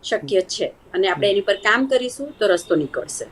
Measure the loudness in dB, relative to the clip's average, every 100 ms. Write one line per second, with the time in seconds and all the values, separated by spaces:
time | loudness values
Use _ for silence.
0 | -4 -4 0 0 0 -4 -6 -6 -8 -2
1 | 0 2 2 2 0 0 2 2 2 0
2 | -2 -6 -12 -2 2 2 2 0 0 -6
3 | -8 -10 -12